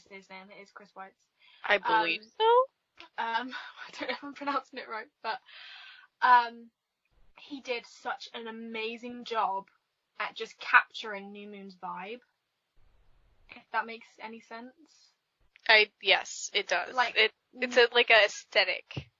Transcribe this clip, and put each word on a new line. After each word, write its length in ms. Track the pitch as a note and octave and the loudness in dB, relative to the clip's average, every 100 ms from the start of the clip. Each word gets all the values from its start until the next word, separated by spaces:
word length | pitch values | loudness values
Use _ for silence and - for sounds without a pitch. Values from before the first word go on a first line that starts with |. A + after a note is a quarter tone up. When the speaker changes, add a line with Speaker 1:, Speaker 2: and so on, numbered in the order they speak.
| _ | _
Speaker 1:
his 200 | G3 F#3+ | -20 _
name? 160 | F#3+ F#3+ F#3+ | -20 -20 -20
It 40 | |
is 100 | G3 | -20
Chris 180 | - G3+ - | -20 -20 -20
Weitz. 140 | F#3+ _ _ _ _ _ - | -20 _ _ _ _ _ 0
Speaker 2:
I 120 | G3+ | 0
believe 420 | F#3+ A3 E3+ E3 | 2 0 0 -4
Speaker 1:
Um, 60 | A3 _ | -10 _
Speaker 2:
so. 840 | A4 A#4+ C5 _ _ _ - - | 4 6 4 _ _ _ -20 -8
Speaker 1:
um, 260 | A#3 A3+ B3+ B3+ - | -4 -4 -4 -10 -16
<laughs> 160 | - - | -18 -20
I 40 | - | -12
don't 100 | B3+ | -10
know 60 | B3+ | -8
if 80 | |
I'm 100 | C#4+ C4+ | -10 -8
pronouncing 420 | C#4+ C#4 - B3+ | -4 -4 -6 -14
it 80 | - | -12
right, 200 | A3 B3+ _ | -12 -12 _
but, 160 | A3+ - - - - - - - - _ | -8 -8 -10 -20 -20 -20 -20 -20 -20 _
um, 460 | B3+ B3 A#3 A#3 A#3 _ _ _ _ _ - _ | 8 8 8 -6 -20 _ _ _ _ _ -20 _
he 220 | - C#4+ | -16 -14
did 220 | B3 A#3+ - | -6 -8 -8
such 420 | - B3 - - A#3+ | -14 -10 -10 -10 -14
an 120 | A3+ | -12
amazing 760 | A3+ A3+ A3+ A3 A#3 A#3+ A#3+ A#3 | -12 -10 -8 -8 -8 -12 -14 -6
job 400 | A3+ F#3+ F#3+ G3 _ _ _ _ _ | -2 -2 -2 -8 _ _ _ _ _
at 160 | G#3 - | -10 -8
just 220 | A3 - | -12 -12
capturing 720 | - B3 - - A3+ G3+ G3 | 4 4 4 -8 -10 -10 -12
New 160 | G#3 G#3 | -16 -18
Moon's 260 | G3+ G3 F#3 | -18 -18 -14
vibe, 440 | F3+ F3+ F#3 A#3+ _ _ _ _ _ _ - _ _ _ _ _ _ - | -12 -10 -12 -14 _ _ _ _ _ _ -20 _ _ _ _ _ _ -20
if 80 | _ | _
that 140 | A3+ A3+ | -8 -8
makes 200 | A3+ - _ | -12 -20 _
any 160 | A3 A3+ | -18 -18
sense. 320 | _ A3+ B3 C4 D4 _ _ _ _ _ _ _ - | _ -18 -18 _ _ _ _ _ _ _ _ _ 4
Speaker 2:
I, 200 | A3 G#3 _ | 6 6 _
yes, 480 | G3 F3 - - - | 2 2 0 -12 -6
it 140 | G#3 G3 | -6 -2
does. 280 | F3 F3 B3+ | -2 -2 -2
Speaker 1:
Like, 200 | A#3+ - | 0 2
Speaker 2:
It, 140 | A3 - _ B3+ | 0 0 _ -10
it's 160 | B3 B3 | 0 4
Speaker 1:
mm. 160 | A#3+ | 4
Speaker 2:
a, 20 | |
like, 160 | A#3+ A#3 | 4 6
a 160 | A3+ G#3 | 6 6
aesthetic. 840 | - - G#3+ F#3 - - - - | 0 -2 0 0 -2 -8 -14 -14